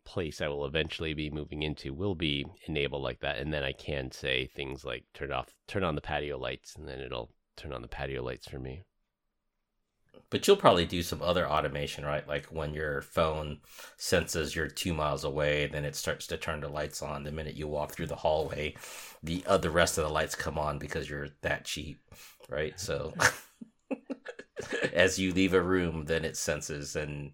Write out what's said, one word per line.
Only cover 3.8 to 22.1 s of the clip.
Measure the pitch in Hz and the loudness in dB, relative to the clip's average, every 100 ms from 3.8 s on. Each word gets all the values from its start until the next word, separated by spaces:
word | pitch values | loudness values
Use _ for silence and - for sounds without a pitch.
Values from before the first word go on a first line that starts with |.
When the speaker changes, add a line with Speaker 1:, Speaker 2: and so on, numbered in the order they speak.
| - 73 64 | -4 -4 -4
Speaker 1:
say | - 69 64 64 | -4 0 0 -2
things | - 67 67 65 | -6 -6 -6 -6
like, | 62 - - | -8 -10 -10
"Turn | 69 | -4
off, | 67 - - - | -4 -4 -12 -6
turn | 101 | 0
on | 90 73 | 2 0
the | |
patio | - 73 73 67 | 0 -2 -2 -2
lights," | 64 65 - - | -4 -6 -10 -14
and | 76 | -10
then | 65 | -8
it'll | 64 62 58 _ _ - | -6 -6 -8 _ _ -14
turn | 76 | -8
on | 64 | -8
the | 60 | -8
patio | - 69 65 | -6 -4 -4
lights | 62 64 - | -4 -6 -8
for | 67 | -8
me. | 65 67 - _ _ _ _ _ _ _ _ _ _ _ _ - - | -8 -10 -14 _ _ _ _ _ _ _ _ _ _ _ _ -20 -4
Speaker 2:
But | 107 - | 2 6
you'll | 202 | 10
probably | 143 90 85 | 10 8 6
do | 90 | 2
some | 85 85 | 0 0
other | 87 90 73 | 2 4 4
automation, | 76 73 73 71 - 71 | 2 2 0 -4 -4 -2
right? | 76 71 | -2 -2
Like | 73 - | -4 -4
when | 80 76 | -4 -4
your | 76 78 69 | -2 -2 -4
phone | - - 80 78 76 73 - - - - | -2 2 4 2 -4 -8 -12 -18 -16 -6
senses | - 90 78 85 73 82 | 4 4 4 0 0 0
you're | 76 | -2
two | - 95 | -2 0
miles | 80 76 71 | 2 2 0
away, | 73 69 73 73 71 | 0 2 2 4 2
then | 76 71 | 0 -4
it | 71 | -2
starts | - 73 - | -2 -4 -4
to | 80 | -4
turn | - 76 | -4 -4
the | 73 | -4
lights | 73 73 - | -4 -4 -6
on. | 71 73 | -6 -6
The | 71 | -6
minute | 78 76 - | -6 -6 -6
you | 76 | -4
walk | 76 73 | -2 -4
through | - 78 | -4 -6
the | - | 0
hallway, | 82 78 69 71 76 - - - - - | 2 2 2 -2 -4 -6 -12 -12 -14 -10
the, | 76 85 - | -4 -2 4
uh, | 95 | 4
the | 82 | 6
rest | 82 82 - | 6 4 4
of | |
the | 76 | 2
lights | 76 76 - | 2 0 -2
come | 85 76 | -2 0
on | 76 71 | 0 -2
because | 76 80 76 | -4 -4 -4
you're | 73 71 - | -6 -8 -4
that | - 76 - | -2 -2 -2
cheap, | 82 76 71 - | -6 -6 -10 -18